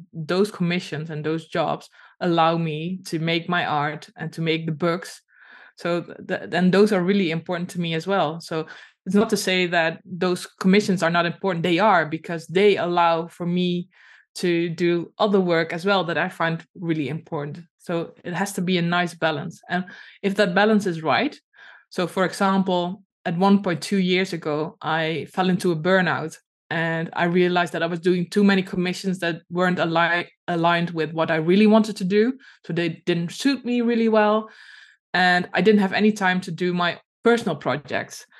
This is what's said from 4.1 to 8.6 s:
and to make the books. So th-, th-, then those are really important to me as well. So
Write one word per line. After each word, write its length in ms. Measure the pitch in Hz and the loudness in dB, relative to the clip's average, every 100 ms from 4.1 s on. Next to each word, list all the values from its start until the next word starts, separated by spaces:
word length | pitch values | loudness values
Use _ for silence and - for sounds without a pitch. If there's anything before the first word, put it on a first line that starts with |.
| - | -14
and 160 | 160 | -12
to 80 | - | -6
make 240 | 165 160 165 | -2 -2 -2
the 60 | |
books. 500 | 147 175 165 - - _ _ - - - - | -2 -2 -2 -8 -20 _ _ -20 -20 -20 -10
So 240 | 175 175 | -4 -4
th-, 160 | 170 - - | -6 -14 -8
th-, 220 | 185 208 | -8 -4
then 220 | 170 185 | 0 4
those 200 | 185 208 | 6 4
are 120 | 196 | 4
really 260 | 175 202 175 | 2 2 0
important 400 | 165 165 175 180 | -2 -4 -6 -6
to 100 | 175 | -6
me 140 | 170 | -4
as 140 | 160 175 | -4 -2
well. 340 | 196 151 160 | 0 0 -4
So 240 | - 160 | -8 -8